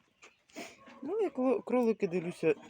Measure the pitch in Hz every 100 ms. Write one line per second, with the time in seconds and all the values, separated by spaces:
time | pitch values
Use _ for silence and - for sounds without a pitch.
0 | _ _ - _ _ - - - - -
1 | 285 427 370 - 254 240 - 247 233 214
2 | 196 175 165 - 160 -